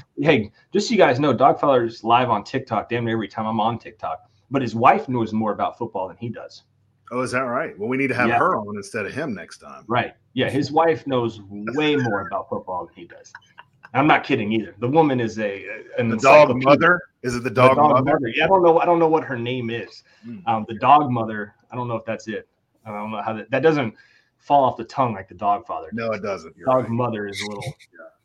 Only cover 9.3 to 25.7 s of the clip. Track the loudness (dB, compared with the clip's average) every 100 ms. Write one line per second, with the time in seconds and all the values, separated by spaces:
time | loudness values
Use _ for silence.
9.3 | -8 -12 -20 -20 -20 -4 -2 -2 -8 _
10.3 | -4 -2 -2 0 2 2 0 -2 -2 -2
11.3 | -6 -14 -12 -6 -2 0 0 0 -4 -6
12.3 | -8 -8 -10 -8 -10 -10 -16 -20 -20 -20
13.3 | -20 _ -20 -20 _ -6 0 2 2 2
14.3 | -2 0 -2 -4 -6 0 2 4 2 -2
15.3 | -4 -6 -6 -10 -14 -10 -4 -2 2 8
16.3 | 8 8 6 4 6 6 2 -2 _ -6
17.3 | -4 -2 4 6 6 6 4 4 0 0
18.3 | -2 2 4 6 4 4 4 4 2 0
19.3 | -6 -4 -4 -6 -6 -10 -16 _ _ -18
20.3 | -10 -4 -4 -4 -2 4 4 4 -2 -4
21.3 | -6 -10 _ _ -10 -8 -8 -8 -10 -8
22.3 | -10 -12 _ _ _ -14 -10 -8 -8 -6
23.3 | -8 -4 0 2 2 -2 -8 _ _ _
24.3 | _ 0 2 2 -2 -8 -4 -4 -4 -12
25.3 | -6 -2 -2 -4